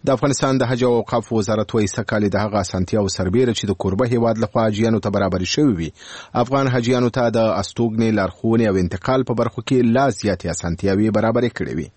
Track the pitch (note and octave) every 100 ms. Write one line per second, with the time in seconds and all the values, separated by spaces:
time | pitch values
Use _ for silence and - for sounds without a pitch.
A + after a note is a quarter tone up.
0 | - C3+ D3 C#3 C#3 C3+ A#2+ B2 B2 A#2+
1 | G#2+ A#2+ A2+ A2+ G#2 G#2+ G#2+ A#2 G#2 -
2 | A2 A2 G#2 G2 G#2 G#2 F#2+ F#2+ F#2 A2
3 | G2 - F#2 G#2+ B2+ A2 G2+ F#2+ G2 F#2+
4 | B2 A#2+ A#2 A2 A2 A#2+ A2 G#2 A2+ A2+
5 | G#2 G2+ G2 F#2 F2+ - D3+ F#2 D#2+ -
6 | - - - A#2+ A#2+ C#3 C3+ B2+ A#2+ B2+
7 | B2 C3 A#2+ A2+ A2 F2+ G2 - A#2 A2
8 | A2+ G#2+ F#2+ - A2+ A2+ A2 F#2+ F2+ F#2+
9 | - C3 B2+ A#2 A#2 - - C3 A#2+ A#2
10 | C#3 - G#2 F2 F2 D#2+ F2 E2+ G2 F#2+
11 | G#2+ G#2 A2 A#2+ A#2+ - D2+ C2 D2